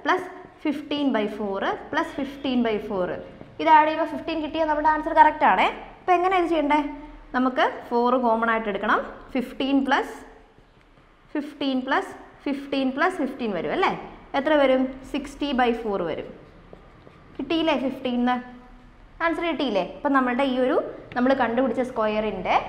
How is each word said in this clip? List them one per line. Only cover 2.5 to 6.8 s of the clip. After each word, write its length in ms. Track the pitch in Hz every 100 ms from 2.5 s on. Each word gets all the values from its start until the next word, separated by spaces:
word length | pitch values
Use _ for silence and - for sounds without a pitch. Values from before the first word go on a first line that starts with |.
| 247 226
ബൈ 100 | 208 214
ഫോർ. 200 | 196 175 147 - - - -
ഇത് 100 | 311 311
ആഡ് 100 | 311
ചെയ്യുമ്പോൾ 220 | 320 311
ഫിഫ്റ്റീൻ 240 | 285 - 320
കിട്ടിയാൽ 220 | 302 311 311
നമ്മുടെ 200 | 302 311
answer 180 | 311 320 320
correct 260 | 302 311 262
ആണേ. 160 | 196 320 - - -
അപ്പോൾ 140 | - 349
എങ്ങനെ 160 | 370 381
ഇത് 80 | 330
ചെയ്യണ്ടേ? 280 | 330 285 302